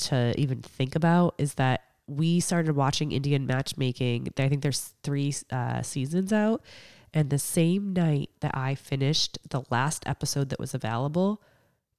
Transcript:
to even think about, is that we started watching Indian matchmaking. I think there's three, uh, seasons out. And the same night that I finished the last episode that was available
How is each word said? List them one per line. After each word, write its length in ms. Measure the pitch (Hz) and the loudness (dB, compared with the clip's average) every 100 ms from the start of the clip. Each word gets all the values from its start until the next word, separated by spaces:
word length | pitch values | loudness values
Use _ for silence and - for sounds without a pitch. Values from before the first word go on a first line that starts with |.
| - | -2
to 260 | 131 120 - | 2 2 2
even 220 | 139 117 | 0 -2
think 340 | - - 131 160 | -8 -4 -2 2
about, 380 | 165 175 175 - | 4 6 4 2
is 160 | 147 | -4
that 280 | - 131 127 _ _ - | 0 0 0 _ _ -10
we 320 | 143 165 175 | -2 2 2
started 340 | - 175 160 143 | 2 2 2 2
watching 360 | 135 - 151 | 2 0 0
Indian 340 | 117 143 143 131 | 0 0 0 2
matchmaking. 840 | 127 - - 131 - 123 120 127 - | -2 -2 -2 -2 0 0 0 -4 0
I 120 | 135 | 0
think 120 | 143 | 2
there's 300 | 143 135 - _ | 0 -2 -8 _
three, 280 | 147 143 143 143 - | -4 0 -2 -4 -6
uh, 300 | 131 120 123 | -4 -2 -4
seasons 480 | 123 139 135 170 190 | -4 -4 -2 -2 2
out. 300 | 214 214 226 - - - - - | 2 2 0 -4 -20 -20 -20 -4
And 160 | 156 143 | -2 0
the 80 | 139 | 0
same 540 | - 180 165 196 202 | 0 2 2 2 0
night 360 | 180 160 143 - - | 0 2 2 -2 -6
that 140 | 151 - | -6 -2
I 180 | 131 | -4
finished 640 | 135 - 135 135 156 - - - | -4 -4 0 2 0 -2 -6 -6
the 140 | 131 - | -6 -2
last 320 | 120 143 - - | 0 0 -2 -4
episode 420 | 135 139 143 127 | -4 -2 -2 -2
that 80 | - | -4
was 160 | 131 | -6
available 640 | 131 113 117 143 165 190 214 _ _ _ _ _ | -6 -4 -2 -2 0 0 -2 _ _ _ _ _